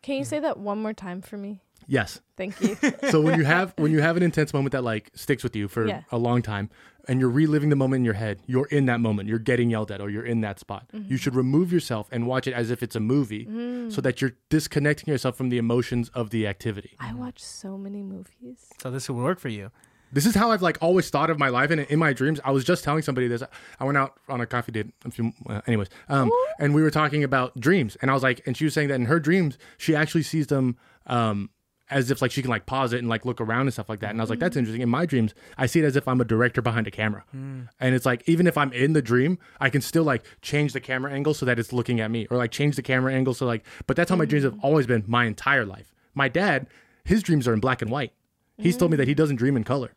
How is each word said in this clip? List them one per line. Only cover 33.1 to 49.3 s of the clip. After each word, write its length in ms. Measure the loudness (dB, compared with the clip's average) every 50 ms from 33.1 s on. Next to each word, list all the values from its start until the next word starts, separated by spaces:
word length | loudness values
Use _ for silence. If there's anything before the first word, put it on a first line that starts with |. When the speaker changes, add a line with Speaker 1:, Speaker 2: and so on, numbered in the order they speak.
| -2 -2 -2
Speaker 2:
look 140 | -4 -4 -4
around 220 | -4 -2 0 0 0
and 100 | 0 -2
stuff 160 | -4 -8 -8
like 100 | -8 -6
that. 100 | -6 -6
And 100 | -4 -4
I 40 | -2
was 60 | -2
like, 100 | -2 0
"That's 140 | -2 0 0
Speaker 1:
Mm-hmm. 60 | 0
Speaker 2:
interesting." 220 | -2 -2 -2 -2
In 80 | 0 0
my 160 | 0 0 0
dreams, 300 | 0 2 2 2 2 -2 _ -20 -20 -6 -2
I 80 | -2 2
see 120 | 2 4
it 60 | 2
as 100 | 4 2
if 120 | 2 0 2
I'm 120 | 2 2
a 40 | 2
director 360 | 2 4 4 4 4 2 2
behind 260 | 0 0 0 0 -2 -2
a 40 |
camera. 320 | -4 -2 -2 -2 -2 -4 -10 _ -14
Speaker 3:
Mm. 320 | -14 -12 -12 -12 -14 -14 -16 _ _
Speaker 2:
And 140 | 0 2 2
it's 120 | 2 2
like, 180 | 0 0 0 2
even 220 | 2 4 6 6 4
if 100 | 4 2
I'm 140 | 0 0
in 220 | 2 0 2 4 4
the 80 | 2
dream, 360 | 4 4 4 4 4 4 2 -2 -4 -18 -8 -2
I 100 | -2 2
can 120 | 2 0
still, 220 | -2 2 2 2 2
like, 200 | 4 0 0 -2 -8 -20 _
change 320 | -10 -4 0 0 0 0 -2
the 60 | -6
camera 320 | -6 -4 -4 -4 -4 -4
angle 220 | -4 -2 0 0 0
so 100 | 0 2
that 140 | 0 2 0
it's 120 | 0 -2 -2
looking 260 | -2 0 0 0 0
at 100 | 0 -2
me, 160 | -2 -4 -4 -2
or, 60 | -2 0
like, 140 | 0 -2
change 260 | -2 0 0 0 0 0
the 40 |
camera 320 | -2 0 0 2 2 2 2
angle. 200 | 2 0 0 0
So, 100 | -2 -2
like, 180 | -2 -2 -4 _ -10 -18 -16 -4
but 100 | -2 0
that's 140 | 0 2 2
how 60 | 2
my 100 | 2 2
dreams 180 | 2 2 2 2
have 100 | 0 -2
Speaker 1:
Mm. 40 | 0 0
Speaker 2:
always 240 | 2 4 4 4 2
been 160 | 0 0 0 0
my 180 | 2 2 2
entire 400 | 2 -2 -2 0 0 2 2 0
life. 280 | -2 -8 -14 -18 _ _ _ _ _ _
My 140 | -2 -2 0
dad, 380 | 0 0 0 2 0 -2 -2 -6 _ -20 _ _ _ _ _
his 180 | 2 2 2
dreams 260 | 2 2 2 2 4 2
are 60 | 2
in 60 | 2
black 220 | 2 0 0 0
and 100 | -2 -4
white. 220 | -4 -4 -4 -6 _ _ _ _ _ _ _ _ _ 0
He's 200 | 0 0 2 4
told 120 | 2 2
me 80 | 4 2
that 100 | 2 2
he 60 | 4
Speaker 1:
Mm. 40 | 2
Speaker 2:
doesn't 180 | 2 2